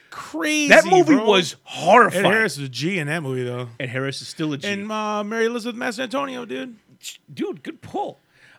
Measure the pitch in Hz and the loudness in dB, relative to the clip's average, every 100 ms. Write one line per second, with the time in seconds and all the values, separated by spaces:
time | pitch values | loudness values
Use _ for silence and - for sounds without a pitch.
0 | _ - - 311 311 302 294 302 330 370 | _ -18 -12 -6 -2 0 6 6 8 6
1 | 320 277 220 196 151 - - - 165 226 | 6 4 6 4 2 -6 -14 -4 6 8
2 | 202 175 196 214 220 139 139 120 156 196 | 6 4 2 2 0 -4 -10 -6 -4 -4
3 | 143 165 139 127 123 123 120 117 131 127 | -4 -4 -4 -6 -6 -8 -10 -10 -8 -6
4 | 135 135 131 - 156 139 202 202 208 214 | -6 -8 -12 -6 -6 -4 -6 -6 -6 -6
5 | 214 208 208 226 226 240 220 233 247 220 | -4 -4 -4 -2 -2 -2 -8 -6 -6 -6
6 | 262 262 277 254 233 254 262 220 _ _ | -6 -6 -6 -8 -10 -10 -12 -16 _ _
7 | - - _ 135 403 202 - - - 370 | -18 -18 _ -10 -8 -8 -14 -18 -12 -8
8 | 392 - _ _ _ | -8 -12 _ _ _